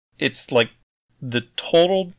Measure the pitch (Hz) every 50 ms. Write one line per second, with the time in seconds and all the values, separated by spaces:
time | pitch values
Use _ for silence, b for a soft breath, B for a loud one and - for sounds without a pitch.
0 | _ _ _ - - 135 - - - - 139 120 117 113 _ _ _ _ _ _
1 | _ _ _ - 135 127 120 120 120 _ _ - - - - 165 175 180 190 190
2 | 190 175 -